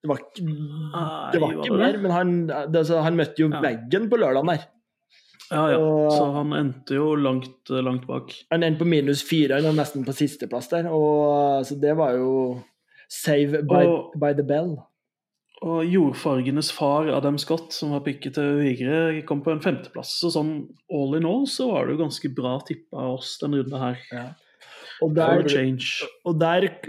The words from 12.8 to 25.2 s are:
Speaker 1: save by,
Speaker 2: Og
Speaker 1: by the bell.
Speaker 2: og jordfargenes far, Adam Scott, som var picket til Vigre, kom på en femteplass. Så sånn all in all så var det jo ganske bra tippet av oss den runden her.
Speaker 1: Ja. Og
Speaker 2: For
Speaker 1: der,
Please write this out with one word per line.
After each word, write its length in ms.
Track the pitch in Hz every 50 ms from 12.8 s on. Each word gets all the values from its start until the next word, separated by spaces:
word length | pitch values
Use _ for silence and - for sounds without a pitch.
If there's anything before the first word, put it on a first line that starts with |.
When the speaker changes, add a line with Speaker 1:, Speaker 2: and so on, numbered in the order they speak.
| _ _ _ - - _
Speaker 1:
save 540 | - - - - 151 143 147 143 143 151 147
by, 220 | 147 - 175 175
Speaker 2:
Og 260 | 175 170 147 - - - 160
Speaker 1:
by 140 | 147 143 143
the 100 | 143 143
bell. 340 | 131 143 147 165 180 156 131 - _ _ _ _ _ _ _ _ _ _ _ _ _ _ -
Speaker 2:
og 240 | - 165 165 165 160 170
jordfargenes 800 | 180 190 170 139 127 - - 156 139 131 127 131 135 147 151 -
far, 360 | - - 156 139 143 151 160 156
Adam 280 | 131 139 135 143 143 143
Scott, 340 | 139 - 160 165 165 - -
som 180 | - - 151
var 100 | 147 139
picket 320 | 139 151 139 143 - 139 135
til 220 | 151 147 143 143 147
Vigre, 680 | 147 139 123 120 127 127 151 160 165 165 160 156 151
kom 160 | - 156 143
på 100 | 139 165
en 80 | 160 156
femteplass. 580 | 147 190 151 131 - - _ - - - - -
Så 100 | - 170
sånn 380 | 170 160 147 151 156 147 - - - _ _ _
all 240 | 180 147 139 135 143
in 100 | 160 165
all 220 | 165 190 254 277 269
så 240 | - - 262 254
var 160 | 233 - - -
det 100 | 139 151
jo 60 | 165
ganske 320 | 147 - - - 147 131
bra 240 | 135 123 123 127 135
tippet 340 | - - 165 - - _ -
av 200 | 139 131 131 127 131
oss 200 | - - - -
den 140 | - 143 143
runden 240 | 139 131 127 143 131
her. 180 | 131 123 123 123 - -
Speaker 1:
Ja. 220 | 123 123 120 127 - _ _ _ _ _ - - - - - - - -
Og 80 | - 160
Speaker 2:
For 40 | 151
Speaker 1:
der, 240 | 160